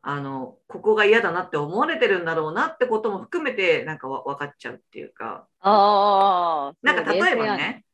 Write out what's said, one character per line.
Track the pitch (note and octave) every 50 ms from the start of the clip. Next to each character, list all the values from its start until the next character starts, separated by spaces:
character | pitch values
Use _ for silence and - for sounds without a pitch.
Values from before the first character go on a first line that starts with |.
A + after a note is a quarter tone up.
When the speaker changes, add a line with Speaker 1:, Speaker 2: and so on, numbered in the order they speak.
Speaker 1:
あ | - C#3 C#3+ C#3+
の、 | C#3 C#3 C3+ C3 B2+ - - _ _ _
こ | - F#3+
こ | - G#3 G#3+
が | G#3+ G#3
嫌 | G3+ A3 A#3
だ | G#3+ F3+
な | E3 F3+
っ | F3+ -
て | -
思 | D3+ D3 D3 F3
わ | A3 D4
れ | D#4+ E4 -
て | B3
る | G3+ G3 F3+
ん | E3+
だ | E3 D#3+
ろ | D#3+ D#3 D#3
う |
な | D#3+ G#3+ D4+ D#4+
っ | - _
て | B3
こ | B3 A3 G#3+
と | A3 A3
も | G3+ F#3
含 | A3 _ - F4
め | D#4 C4+
て、 | A3+ G#3 F#3+ F3 D#3+ D3+ -
な | D#3 D#3
ん | D3+
か | - C3
わ-、 | C3+ - -
分 | C#3+ C#3 C#3
か | C#3+
っ | C#3+ -
ち | _ - A#2+
ゃ |
う | A#2
っ | - _ _
て | _ -
い | -
う | -
か。 | _ _ - A2+ G2 - - _ _ _
Speaker 2:
あ | - G3 G#3+ G#3 G3 G#3 G#3 G3 G3+ G#3 G3+ F#3+ G3 G3 F#3 F3+ F3 E3+ D#3+ D3+ C#3 C#3+ - _
ー、 | -
Speaker 1:
な | C#4
ん | C#4+ - -
か | -
例 | - F#3
え |
ば | G#3+
ね、 | F#4
Speaker 2:
そ | -
う、 | A3+
冷 |
静 | A3
や | G#3+ G3+
ね。 | F3+ D3 - - - _ _